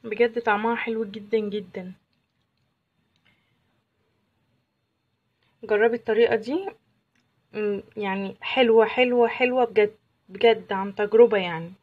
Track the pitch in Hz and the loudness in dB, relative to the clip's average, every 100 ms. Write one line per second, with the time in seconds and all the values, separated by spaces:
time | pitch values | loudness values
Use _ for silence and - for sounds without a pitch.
0 | 233 208 233 226 233 208 226 233 - 226 | -12 -2 0 0 -2 -2 -2 -4 -6 -6
1 | 214 214 202 220 214 202 185 - 185 185 | -6 -10 -4 -4 -4 -8 -10 -14 -14 -18
2 | _ _ _ _ _ _ _ _ _ _ | _ _ _ _ _ _ _ _ _ _
3 | _ _ _ _ _ _ _ _ _ _ | _ _ _ _ _ _ _ _ _ _
4 | _ _ _ _ _ _ _ _ _ _ | _ _ _ _ _ _ _ _ _ _
5 | _ _ _ _ _ _ 208 214 226 233 | _ _ _ _ _ _ -2 2 2 0
6 | - 220 233 226 214 311 392 - _ _ | -2 2 2 2 -4 -6 -6 -14 _ _
7 | _ _ _ _ _ 208 208 202 - - | _ _ _ _ _ -6 -4 -6 -8 -10
8 | 202 196 196 - - - 240 226 214 - | -6 -6 -8 -10 -8 0 4 4 4 2
9 | 254 247 233 - 254 254 233 214 208 - | 2 2 0 0 -2 0 0 2 0 -2
10 | _ _ _ 190 233 220 - 196 196 196 | _ _ _ 2 2 2 -2 -6 -6 -4
11 | 208 220 240 208 180 165 165 190 | 0 6 6 6 -2 -6 -10 -16